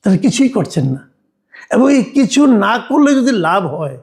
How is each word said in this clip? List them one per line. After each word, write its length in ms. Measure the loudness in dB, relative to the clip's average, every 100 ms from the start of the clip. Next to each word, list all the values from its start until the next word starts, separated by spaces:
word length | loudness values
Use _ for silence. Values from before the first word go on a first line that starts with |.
তারা 140 | 0 0
কিছুই 320 | 0 0 0
করছেন 360 | 0 -4 -4 -4
না। 240 | -4 -10 _ _ _ _ -20 -4
এবং 220 | 0 2
এই 100 | 2
কিছু 420 | 0 0 0 2 2
না 340 | 2 2 -2 -2
করলে 260 | 0 2 2
যদি 160 | 0
লাভ 360 | 0 0 -2 -2
হয় 300 | -8 -10 -12